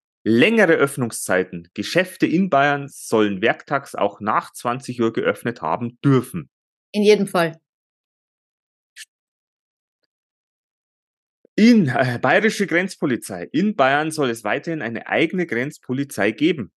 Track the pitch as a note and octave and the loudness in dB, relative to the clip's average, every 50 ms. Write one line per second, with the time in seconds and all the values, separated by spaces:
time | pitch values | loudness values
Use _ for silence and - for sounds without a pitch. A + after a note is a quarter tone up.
0 | _ _ _ _ - G#2+ A2+ A#2 D3 G#3 A#3 A3+ G3+ E3 E3 B2 C#3 C#3 - C#3+ | _ _ _ _ -2 0 2 4 4 4 4 4 4 4 4 4 2 0 0 -2
1 | B2 A2+ - - - - F#2+ F#2 F#2 - - E2+ E2+ - - - G2+ - - E3+ | -6 -6 -6 -8 -6 -2 0 0 -2 -2 -6 -14 -14 -12 -10 -10 -8 -4 0 -2
2 | F#3 F#3 - - - - D3+ F3 G3 F3+ C#3+ C#3 C#3 D3 C#3+ C#3 C#3 C3+ - - | -2 -2 -2 -2 0 0 2 2 0 2 2 2 2 2 0 -2 -6 -10 -16 -18
3 | - - - A2 G#2+ G#2 G2+ F#2 G2+ A#2 - - - - D3 C3+ C3+ - - - | -6 -2 0 2 2 2 0 0 0 0 0 -2 -4 -6 -6 -6 -6 -8 -6 -4
4 | G2+ G2+ - - G#2 G#2 A#2 E3 - - - - - B2 A#2+ B2 - - B2 - | -4 -4 -4 -4 -6 -4 -4 -4 -4 -6 -10 -10 -6 -6 -6 -6 -8 -10 -4 -2
5 | A2+ A2+ A2+ B2 - - G#2+ - - A#2+ A#2 - - D#2 E2+ - A#2+ A#2+ - _ | -2 -2 -2 -2 -2 -2 -2 -4 -4 -8 -8 -6 -4 -4 -4 -4 -4 -8 -8 _
6 | - C#3+ C3+ B2+ A#2+ - - F2 C#2+ - _ _ _ _ _ _ _ _ - G#3 | 0 2 2 2 2 -2 -8 -12 -12 -14 _ _ _ _ _ _ _ _ -4 0
7 | G#3 G#3 G#3+ G3 G3+ G3 - F#3 E3 D#3+ D#3 - _ _ _ _ _ _ _ _ | 4 4 4 4 2 0 -2 -2 -2 -2 -4 -10 _ _ _ _ _ _ _ _
8 | _ _ _ _ _ _ _ _ _ _ _ _ _ _ _ _ _ _ _ - | _ _ _ _ _ _ _ _ _ _ _ _ _ _ _ _ _ _ _ -20
9 | - - _ _ _ _ _ _ _ _ _ _ _ _ _ _ _ _ _ _ | -20 -20 _ _ _ _ _ _ _ _ _ _ _ _ _ _ _ _ _ _
10 | _ _ _ _ _ _ _ _ _ _ _ _ _ _ _ _ _ _ _ _ | _ _ _ _ _ _ _ _ _ _ _ _ _ _ _ _ _ _ _ _
11 | _ _ _ _ _ _ _ _ _ _ _ - G#3 A#3 B3 A3 F3 C3 A#2+ C#3 | _ _ _ _ _ _ _ _ _ _ _ 4 6 8 8 8 6 4 2 0
12 | - C3 A#2+ A#2+ - C3 D#3 F#3+ G3 A3 - - G3+ - D#3+ F3 F#3 G3+ - - | 0 0 0 0 2 2 2 4 2 2 0 -2 -2 -2 0 -2 -2 -2 -4 -6
13 | - D3 A#2+ G#2 - - G#2 F2 F2 - - D3 F#3+ G#3+ G#3 - C3+ C3 C#3 D3 | -4 -4 -4 -4 -6 -8 -10 -10 -10 -6 -2 -2 0 0 2 2 2 2 2 0
14 | D#3 D#3+ D3+ D3+ C#3+ B2 A#2 A2+ - G#2 A2+ C#3+ C#3+ E3+ D#3+ G#2 G#2+ A#2 A#2 G#2+ | -2 -2 -2 -2 -2 -2 -2 -4 -4 -4 -4 -4 -4 -6 -8 -6 -6 -8 -8 -8
15 | - - G2 A2+ C#3+ E3+ - F3+ F3 E3+ A2+ A#2 B2+ D3 - - _ - B2+ C3+ | -6 -4 -2 0 0 0 0 -2 -4 -4 -4 -4 -4 -6 -8 -12 _ -8 -6 -6
16 | C#3+ C#3 - - G2 G#2+ A2+ - C#3+ E3+ F3+ D3+ G#2 E2 _ | -6 -6 -4 -2 -2 -2 0 0 0 -2 -2 -2 -6 -12 _